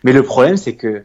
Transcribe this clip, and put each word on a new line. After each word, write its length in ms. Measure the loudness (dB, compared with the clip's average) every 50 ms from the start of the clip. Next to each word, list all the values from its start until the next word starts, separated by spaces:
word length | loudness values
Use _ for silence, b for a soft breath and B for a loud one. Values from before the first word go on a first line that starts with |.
Mais 100 | -2 2
le 100 | 2 2
problème, 360 | 2 2 0 2 2 2 2 -2
c'est 160 | -4 -8 -12
que 300 | -8 -8 -8 -8 -8